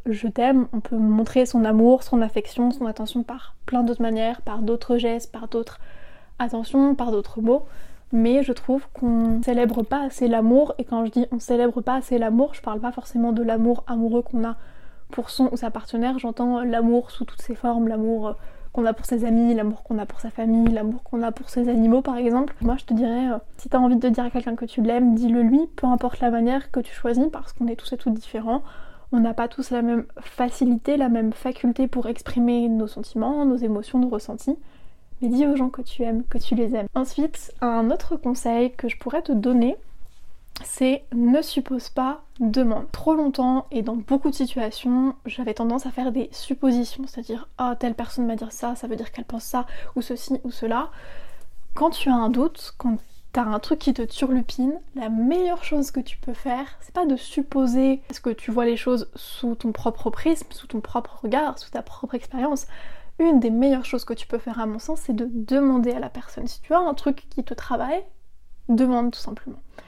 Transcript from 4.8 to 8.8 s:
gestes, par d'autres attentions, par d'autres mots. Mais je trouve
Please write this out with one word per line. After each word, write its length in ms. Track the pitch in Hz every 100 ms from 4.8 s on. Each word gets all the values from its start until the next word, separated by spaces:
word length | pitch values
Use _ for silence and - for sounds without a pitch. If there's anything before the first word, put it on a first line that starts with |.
| - 240
gestes, 340 | 233 233 -
par 160 | 226 226
d'autres 320 | 233 226 - - - - - - -
attentions, 560 | 240 233 226 269 277
par 160 | 269 240
d'autres 300 | 208 - 233
mots. 240 | 226 277 - - - - -
Mais 300 | 226 233 262
je 100 | 269
trouve 340 | 240 - 269